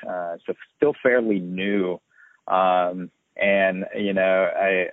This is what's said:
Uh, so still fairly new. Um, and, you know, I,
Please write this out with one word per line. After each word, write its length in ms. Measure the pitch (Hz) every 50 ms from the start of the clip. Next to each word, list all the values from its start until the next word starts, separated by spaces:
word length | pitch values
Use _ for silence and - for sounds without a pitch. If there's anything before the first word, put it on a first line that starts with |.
| -
Uh, 300 | - 92 90 87 85 85 82 -
so 80 | - - - - - _
still 180 | _ 151 147 139 - -
fairly 360 | 127 123 127 113 110 104 95
new. 600 | 90 90 92 92 98 101 101 101 92 90 87 - - _ _ _ - _ _ _ _
Um, 640 | - 92 92 95 92 92 90 90 90 92 92 87 85 - _ _ _ _
and, 480 | - 95 101 98 98 95 95 92 92 98 - 107
you 160 | 110 104 101 98
know, 360 | 98 95 95 95 92 95 87 -
I, 320 | 87 98 98 98 92 87 -